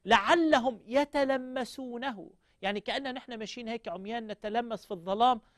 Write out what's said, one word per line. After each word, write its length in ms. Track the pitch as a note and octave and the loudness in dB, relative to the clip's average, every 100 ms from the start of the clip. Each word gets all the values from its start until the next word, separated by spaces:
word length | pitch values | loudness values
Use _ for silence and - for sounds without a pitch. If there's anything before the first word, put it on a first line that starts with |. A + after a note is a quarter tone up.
| F#3 | 4
لعلهم 760 | A3 A3 E4+ D#4+ C#4 B3 G#3 G#3 | 4 6 4 6 4 4 -4 0
يتلمسونه. 1500 | C4+ C#4+ C#4+ C4+ C4 B3+ B3+ A#3 - B3+ A#3+ C4+ G3+ - _ _ _ | 0 2 2 2 0 -4 -6 -6 -8 -10 -8 -8 -8 -14 _ _ _
يعني 180 | F#3+ G3+ | -4 -4
كأننا 320 | A3 B3 C4+ | -4 -4 -4
نحن 260 | B3+ - A3+ | -8 -10 -10
ماشيين 300 | G#3 B3 A3+ | -10 -8 -8
هيك 200 | A#3 F#3+ | -8 -6
عميان 400 | F3+ G3+ A#3 A3 | -8 -6 -6 -6
نتلمس 580 | G#3 G#3+ A3+ A#3 G#3+ - | -8 -4 -2 -2 -6 -8
في 60 | |
الظلام، 500 | F#3 F3 G#3 B3 A#3+ - | -8 -2 4 4 4 -4